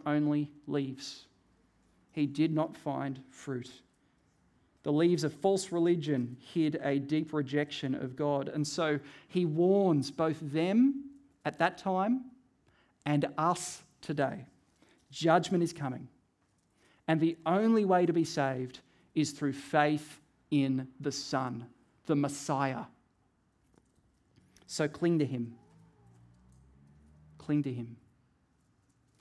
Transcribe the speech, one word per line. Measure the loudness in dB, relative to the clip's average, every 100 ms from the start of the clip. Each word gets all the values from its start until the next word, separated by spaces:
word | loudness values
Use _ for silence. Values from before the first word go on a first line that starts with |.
only | -2 0 2 0 -2 -10 -4
leaves. | -4 -4 -8 -14 -16 -20 _ _ _ _ _ _ _ _
He | -4 -2
did | 0 0
not | 2 -2 -4
find | -6 -4 -6 -8 -14
fruit. | -16 -10 -8 -10 -18 _ _ _ _ _ _ _ _ _ _
The | -2
leaves | 2 4 4
of | 0
false | 0 0 0 0
religion | 0 2 2 0 -2 -2 -8
hid | -6 0 0 0
a | -2 -2
deep | 0 -2 0
rejection | -4 -2 -2 -2 -4 -6
of | -4 -6 -4
God. | -2 0 -2
And | -4 -4
so | -2 0 0 -4 -20 -6
he | -2 0
warns | 2 4 4 4 2 0
both | -2 -2 -2
them | -4 -2 2 4 4 2 -8 -18 _ _ -8
at | 0
that | -2 0
time | -2 0 2 0 -4 -20 _ _ _ _ _ _ 0
and | 0 0 0
us | 0 0 -4 -12 -20 _
today. | -8 -2 -2 -2 -14 _ _ _ _ _ _
Judgment | -2 4 4 4 0
is | 0
coming. | -2 -8 -8 -14 _ _ _ _ _ _ _ _ _ -2
And | 2
the | 2 0 0
only | 2 4 4 6
way | 4
to | 6
be | 2
saved | 0 0 0 -2 -6 -10 _ _ _
is | -2 0
through | 0 -4
faith | -4 0 4 4 2 -4 -20 _ _ _
in | 2 2 0 -4 -6
the | -6
Son, | -6 -4 -4 -2 -6 -12 _ _ _
the | -2 0
Messiah. | 0 -4 -4 -2 0 -4 -10 _ _ _ _ _ _ _ _ _ _ _ _ _ _ _ _ _ _
So | -4 -4
cling | 0 0 2
to |
him. | 0 -2 -6 -10 -20 -20 -20 _ -20 -20 -20 _ _ -20 -20 _ -20 -20 -20 -20 -20 -18
Cling | -2 0
to | 0
him. | -6 -10 -14 _ _ _ _ _ _ _ _ _ _ _ _